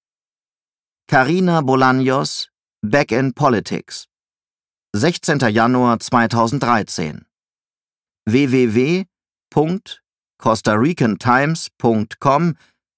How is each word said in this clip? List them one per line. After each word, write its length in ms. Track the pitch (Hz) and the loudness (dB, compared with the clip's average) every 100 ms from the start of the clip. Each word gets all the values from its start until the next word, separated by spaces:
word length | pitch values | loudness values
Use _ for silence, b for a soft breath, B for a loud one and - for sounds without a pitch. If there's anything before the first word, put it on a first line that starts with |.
| _ _ _ _ _ _ _ _ _ _ - | _ _ _ _ _ _ _ _ _ _ 0
Karina 520 | 139 131 180 180 165 | 2 2 2 2 0
Bolaños, 880 | 131 135 131 131 131 135 151 - - _ _ _ | 2 2 4 2 0 -2 -4 -8 -12 _ _ _
Back 280 | 104 139 - | 0 0 2
in 220 | 117 135 | 0 -2
Politics. 760 | 120 143 107 87 101 - - - _ _ _ _ _ _ _ _ | 0 0 0 -2 -8 -10 -16 -18 _ _ _ _ _ _ _ _
Sechzehnter 580 | 104 156 - - 147 120 | -2 -2 -2 -2 0 0
Januar 500 | 110 117 127 123 113 | 2 2 2 2 0
zweitausenddreizehn. 1300 | - 123 113 117 117 135 120 113 90 - 80 - - _ _ _ _ _ _ _ _ _ 107 | 0 0 2 0 0 0 0 0 -2 -6 -8 -10 -20 _ _ _ _ _ _ _ _ _ -2
W 260 | 123 139 | 0 2
W 220 | 131 120 | 2 2
W 320 | 110 139 185 190 _ _ _ _ | 2 0 -2 -6 _ _ _ _
punkt 500 | 147 156 185 - - _ _ _ _ | -2 -2 -4 -10 -20 _ _ _ _
costa 340 | 117 110 110 | -2 0 0
rican 460 | 107 143 175 117 98 | 0 0 0 -2 -2
times 500 | 123 123 147 165 - _ | 0 2 0 -4 -8 _
punkt 420 | 120 110 107 - | -2 0 -4 -4
com 360 | 139 143 170 151 b b _ | -2 0 -2 -6 b b _